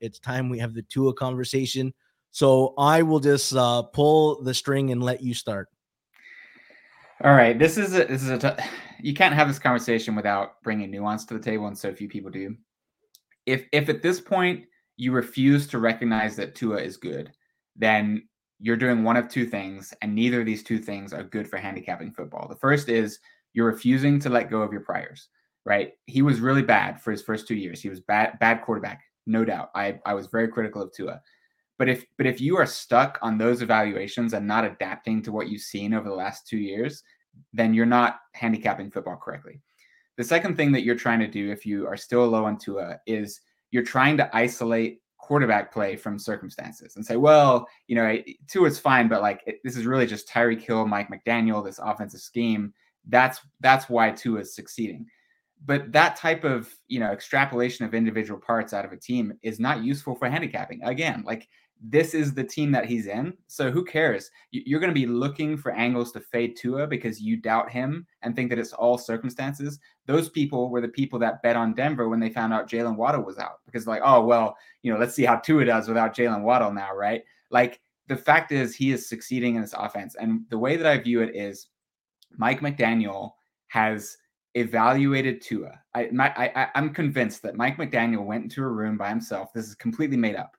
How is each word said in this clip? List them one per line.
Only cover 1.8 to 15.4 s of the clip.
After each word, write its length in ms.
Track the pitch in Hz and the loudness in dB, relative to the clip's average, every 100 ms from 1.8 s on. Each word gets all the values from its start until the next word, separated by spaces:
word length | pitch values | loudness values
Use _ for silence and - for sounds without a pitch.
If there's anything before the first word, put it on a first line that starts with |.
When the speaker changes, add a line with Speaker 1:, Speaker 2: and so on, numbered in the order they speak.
| 131 - _ _ _ | -4 -8 _ _ _
Speaker 1:
So 420 | - 139 131 131 - | 4 8 8 6 4
I 240 | 143 160 | 6 6
will 200 | 160 156 | 6 4
just, 340 | 143 139 - | 6 4 2
uh, 280 | 131 123 120 | 2 4 2
pull 580 | 113 - 147 156 151 143 | 0 4 6 6 6 2
the 100 | 127 | -2
string 380 | 127 - 139 135 | -2 0 0 0
and 100 | 123 | 0
let 200 | 123 127 | -2 -2
you 120 | 127 | -4
start. 360 | 120 - 101 92 _ _ _ _ _ - - - - - - _ _ - - | -6 -6 -6 -8 _ _ _ _ _ -20 -20 -20 -20 -20 -20 _ _ -20 4
Speaker 2:
All 100 | 143 | 8
right. 240 | 135 117 117 | 10 8 6
This 200 | 156 214 | 4 4
is 180 | 190 | 2
a, 80 | 185 | 2
this 200 | - 131 | 2 0
is 60 | 131 | -2
a 80 | 127 | 0
t-, 240 | 139 - - - - - | 0 -2 -8 -10 -16 -10
you 140 | 143 | -4
can't 220 | 143 185 | 2 4
have 120 | 147 147 | 6 4
this 120 | 139 | 2
conversation 560 | 135 120 120 113 113 | 2 2 2 -2 -2
without 460 | 107 101 101 - - | -2 0 0 -4 -8
bringing 280 | 113 107 98 | -6 -4 -4
nuance 320 | 98 104 107 | -6 -4 -4
to 80 | - | -8
the 60 | 113 | -8
table, 280 | 110 107 104 | -4 -4 -6
and 100 | 101 | -8
so 160 | 101 | -10
few 160 | 92 101 | -10 -10
people 220 | 101 95 | -12 -12
do. 260 | 92 98 113 _ _ _ _ _ _ _ _ | -10 -10 -12 _ _ _ _ _ _ _ _
If, 220 | - 131 - | -2 -2 0
if 160 | 147 147 | 0 2
at 140 | 147 | 0
this 180 | 170 180 | 0 -2
point 460 | - 185 180 - - _ _ - | -2 0 0 -2 -8 _ _ -6
you 160 | 127 | -2
refuse 520 | 127 120 139 | 0 0 2